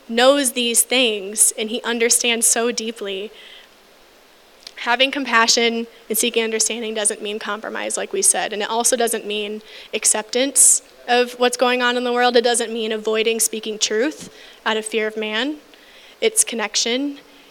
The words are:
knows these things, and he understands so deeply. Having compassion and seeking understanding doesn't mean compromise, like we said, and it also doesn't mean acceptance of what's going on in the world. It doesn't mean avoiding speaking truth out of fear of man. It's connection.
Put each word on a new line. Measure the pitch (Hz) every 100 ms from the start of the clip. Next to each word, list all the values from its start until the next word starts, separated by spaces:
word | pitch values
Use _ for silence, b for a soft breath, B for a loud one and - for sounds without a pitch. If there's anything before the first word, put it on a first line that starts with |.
| -
knows | 233 262 285 262
these | 247 240 226
things, | - 247 240 208 196 214 - -
and | 220
he | 233
understands | 226 233 233 233 240 233 226
so | 233 240
deeply. | 226 220 226 196 190 214 - B B B - - - - - - - _ - - -
Having | 240 240 269
compassion | 285 247 233 233 240 233 233 233 B B
and | 220
seeking | 240 226
understanding | 226 220 208 220 220
doesn't | 220 214 220
mean | 208 214
compromise, | - 208 - 220 - 202
like | 202
we | 190
said, | 190 202 180
and | 202
it | 208
also | 226 233 247
doesn't | 233 226 208
mean | 208 208 214 - B B
acceptance | 220 - 214 214 247 277 - - - - - -
of | 247 240 240
what's | 247 247
going | 247 247
on | 240 247
in |
the | 247
world. | 240 247 240
It |
doesn't | 240 240 233
mean | 226 220
avoiding | 220 214 220 226 226
speaking | 214 220 220 208
truth | - 214 285 302 - B B B 226
out | 220
of |
fear | 214 226 214
of | 220
man. | 214 214 269 302 - B B B B B
It's | 226 220
connection. | - 233 214 - 233 247 285 277 - B B